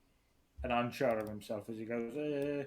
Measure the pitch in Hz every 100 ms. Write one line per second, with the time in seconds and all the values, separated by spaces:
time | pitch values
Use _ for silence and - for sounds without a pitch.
0 | _ _ _ _ _ - 127 120 120 120
1 | 135 113 107 107 - 110 101 110 110 117
2 | 117 135 151 143 143 143